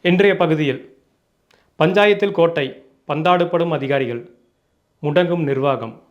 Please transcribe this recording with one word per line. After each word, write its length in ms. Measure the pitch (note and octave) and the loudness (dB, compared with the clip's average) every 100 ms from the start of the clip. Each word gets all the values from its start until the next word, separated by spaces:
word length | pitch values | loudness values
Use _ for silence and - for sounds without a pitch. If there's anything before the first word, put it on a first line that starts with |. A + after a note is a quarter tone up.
இன்றைய 340 | F3+ F3+ G3+ | 2 4 2
பகுதியில், 600 | F#3 E3+ D#3 D3 B2+ - _ _ _ _ _ _ _ _ - | 2 0 0 -2 -4 -12 _ _ _ _ _ _ _ _ -2
பஞ்சாயத்தில் 520 | D#3+ F#3+ G#3 G3+ G3+ | 2 4 2 2 0
கோட்டை, 520 | - E3+ E3 C3+ - _ _ - | 0 0 0 -6 -10 _ _ -8
பந்தாடுபடும் 640 | D3 E3 F3+ F3 F3 E3+ | -2 0 2 2 0 -2
அதிகாரிகள், 600 | D3+ C3+ C#3 B2+ A#2+ - _ _ _ _ _ _ _ | -2 -2 -2 -2 -6 -12 _ _ _ _ _ _ _
முடங்கும் 440 | D3 D3+ F3 F3 | -2 0 0 -2
நிர்வாகம். 580 | C#3+ C3+ C#3+ B2+ A2+ A2 _ | -2 -2 -2 -2 -6 -14 _